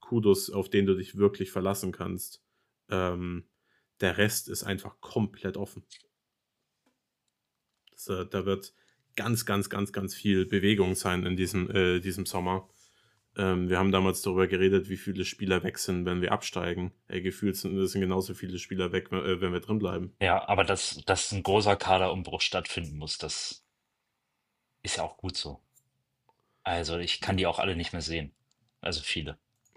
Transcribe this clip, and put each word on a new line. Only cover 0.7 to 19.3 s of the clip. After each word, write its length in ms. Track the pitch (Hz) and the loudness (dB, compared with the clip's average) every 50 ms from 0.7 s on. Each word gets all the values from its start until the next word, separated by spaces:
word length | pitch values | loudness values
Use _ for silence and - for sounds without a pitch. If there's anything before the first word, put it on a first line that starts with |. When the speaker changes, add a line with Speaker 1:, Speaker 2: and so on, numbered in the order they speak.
| - 101 98 | 2 4 6
Speaker 1:
du 100 | 98 95 | 6 4
dich 200 | 92 92 - - | 2 0 -6 0
wirklich 360 | 98 101 98 98 - 98 - - | 4 4 4 4 2 -6 -4 -4
verlassen 400 | 98 92 95 98 - - 92 - | -2 0 0 0 0 -2 -6 -6
kannst. 480 | - 90 92 92 92 - - - - _ _ _ _ _ _ _ _ _ - | -4 -6 -6 -6 -6 -8 -12 -16 -20 _ _ _ _ _ _ _ _ _ -4
Ähm, 560 | 98 92 92 90 90 90 90 90 90 87 - _ _ _ _ _ _ _ _ _ _ - 107 | -2 0 0 0 -2 -2 -4 -6 -6 -8 -10 _ _ _ _ _ _ _ _ _ _ -2 0
der 160 | 92 85 98 | 0 2 4
Rest 300 | 104 107 - - - - | 2 2 2 -2 -6 -6
ist 140 | 104 - - | -8 -6 -4
einfach 380 | 98 98 95 - 101 - _ | -4 -4 -4 -6 -12 -18 _
komplett 560 | - - - 117 107 101 - - - 98 95 | -16 -6 -2 0 0 -2 -2 -6 -8 -8 -6
offen. 280 | 98 101 - - 98 - _ - - - _ _ _ _ _ _ _ _ _ _ _ _ _ _ _ _ _ _ _ _ _ _ _ _ _ _ _ _ _ _ _ _ _ _ _ _ - _ | -6 -8 -10 -10 -20 -20 _ -20 -20 -20 _ _ _ _ _ _ _ _ _ _ _ _ _ _ _ _ _ _ _ _ _ _ _ _ _ _ _ _ _ _ _ _ _ _ _ _ -20 _
Das, 160 | - - - | -18 -8 -8
äh, 180 | 98 92 90 | -6 -6 -6
da 180 | - - 98 90 | -4 -4 -4 0
wird 300 | 98 98 95 - - _ _ _ _ _ _ _ _ - | 0 -2 -2 -4 -12 _ _ _ _ _ _ _ _ -8
ganz, 300 | - - 117 120 117 - | -4 -2 0 0 -2 0
ganz, 240 | - 101 101 95 - | 0 0 0 0 -2
ganz, 200 | - 101 101 98 - | -2 -4 -4 -4 -4
ganz 220 | 101 95 92 - | -4 -6 -6 -6
viel 300 | - - 107 98 92 92 | -2 2 4 4 4 4
Bewegung 500 | 92 104 98 92 101 110 98 92 92 92 | 4 2 2 4 4 4 6 4 2 2
sein 300 | - - 95 90 92 92 | 0 0 0 0 2 0
in 100 | 92 92 | 0 0
diesem, 340 | 92 92 87 - 92 90 - | 0 0 0 0 -2 -2 2
äh, 300 | 104 98 92 90 90 90 | 2 4 4 4 4 2
diesem 260 | 87 95 87 98 95 | 0 -2 -4 -4 -6
Sommer. 420 | - - 92 90 90 95 95 - _ _ _ _ _ _ _ _ _ _ _ _ _ - - | -4 -4 -2 0 0 -2 -2 -4 _ _ _ _ _ _ _ _ _ _ _ _ _ -4 -2
Ähm, 320 | 98 95 92 90 90 90 | 2 2 2 2 2 2
wir 80 | 92 90 | 2 4
haben 120 | 95 98 | 4 4
damals 300 | 95 95 95 95 92 - | 4 4 4 4 2 0
darüber 260 | - 101 90 92 95 | -2 0 2 4 4
geredet, 440 | 90 95 90 95 95 98 95 90 98 | 4 4 4 4 6 6 4 2 0
wie 80 | 95 92 | -6 -8
viele 260 | - 101 92 92 90 | -6 -6 -6 -4 -4
Spieler 380 | - - - 101 95 92 90 87 | -6 -6 -4 0 2 2 2 2
weg 160 | 92 - - | -2 -6 -4
sind, 260 | - - 92 87 90 | -4 -2 -2 -2 0
wenn 160 | 90 90 90 | -2 -2 0
wir 100 | 90 90 98 | 0 0 0
absteigen. 600 | - - - - 92 90 90 87 92 90 90 - _ _ - | 0 -2 -4 -6 -4 -2 -2 -2 -2 -4 -6 -8 _ _ -8
Ey, 140 | 92 92 92 | -8 -4 -4
gefühlt 340 | 95 90 - 104 98 92 | -4 -4 0 0 0 0
sind, 180 | - - 92 95 95 | 0 -4 -4 0 0
es 140 | 95 92 - | 0 0 2
sind 100 | 98 95 | 0 0
genauso 320 | 92 92 95 95 98 92 | 2 2 0 0 -2 -6
viele 240 | - - 90 92 87 | -10 -8 -8 -8 -8
Spieler 340 | - - 98 92 92 87 92 | -8 -8 -4 -2 -2 0 0
weg, 180 | 92 - - 101 | -2 -2 -2 -4
äh, 280 | 95 69 92 | -2 0 0